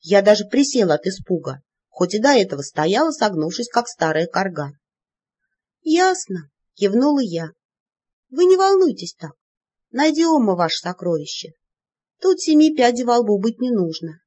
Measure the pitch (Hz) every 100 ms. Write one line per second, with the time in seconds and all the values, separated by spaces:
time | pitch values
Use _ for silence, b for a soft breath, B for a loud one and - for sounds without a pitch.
0 | 165 294 214 208 208 247 277 254 190 151
1 | - 190 - 175 139 135 _ _ _ -
2 | 180 208 254 269 190 143 139 - 156 208
3 | 320 285 214 170 156 - 233 247 240 -
4 | 160 156 170 180 196 165 143 143 _ _
5 | _ _ _ _ _ _ _ _ 311 330
6 | 370 359 - 185 147 _ _ _ 202 208
7 | 285 285 233 165 160 _ _ _ _ _
8 | _ _ _ 262 359 370 381 392 359 185
9 | 175 - 160 - _ _ _ _ _ 233
10 | 302 302 330 311 220 175 165 - - 180
11 | 175 165 147 - 160 _ _ _ _ _
12 | _ _ 370 381 - 302 311 302 247 240
13 | 240 240 214 208 220 233 254 233 175 160
14 | 165 160